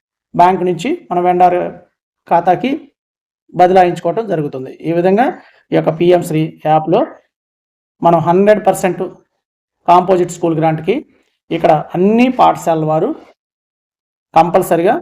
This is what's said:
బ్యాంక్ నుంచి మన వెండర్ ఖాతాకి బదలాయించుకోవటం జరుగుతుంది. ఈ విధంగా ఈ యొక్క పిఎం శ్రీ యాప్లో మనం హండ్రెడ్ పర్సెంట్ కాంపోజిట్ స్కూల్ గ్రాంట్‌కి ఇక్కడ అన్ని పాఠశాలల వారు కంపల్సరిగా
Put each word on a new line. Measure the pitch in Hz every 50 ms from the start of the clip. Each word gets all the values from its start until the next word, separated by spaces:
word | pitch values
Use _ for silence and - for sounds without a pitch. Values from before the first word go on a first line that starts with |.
| _ _ _ _ _ _ -
బ్యాంక్ | 165 175 180 190 175 180
నుంచి | 180 175 156 170 254 349 349 -
మన | - 180 175
వెండర్ | 175 180 180 180 185 175 175 180 170 170 - - - _ _ _ _ _ _ _ _
ఖాతాకి | - 185 170 170 185 175 - - 262 285 311 - _ _ _ _ _ _ _ _ _ _ _ _ _ -
బదలాయించుకోవటం | 165 180 180 185 190 180 175 160 - - 170 165 220 233
జరుగుతుంది. | 202 180 156 147 143 131 135 131 - - -
ఈ | - 156 170
విధంగా | 170 170 170 190 214 254 339 - - - _ _ _ _ _
ఈ | -
యొక్క | 160 160 165 156
పిఎం | 160 175 175 175 175 160
శ్రీ | 170 156 156 156 160 - - -
యాప్లో | 156 156 156 156 165 170 226 311 - - - _ _ _ _ _ _ _ _ _ _ _ _ _ _ _ _
మనం | - 170 170 165
హండ్రెడ్ | 156 170 170 185 202 208 214 202 -
పర్సెంట్ | 196 185 - - 185 170 - 190 180 - - _ _ _ _ _ _ _ _ _ _ _ _ _
కాంపోజిట్ | - 175 185 185 180 190 175 175 170 -
స్కూల్ | - - 170 160
గ్రాంట్‌కి | 156 156 160 160 160 160 190 220 294 - - _ _ _ _ _ _ _ -
ఇక్కడ | 165 165 - 170 156 151 - - -
అన్ని | 170 185 202 220 233 247 262
పాఠశాలల | 254 254 175 165 160 156 - 175 165 160 156
వారు | 151 156 160 180 269 320 - - _ _ _ _ _ _ _ _ _ _ _ _ _ _ _ _ _ _ _ _ _ -
కంపల్సరిగా | 165 165 175 180 190 180 - 180 165 170 196 254 349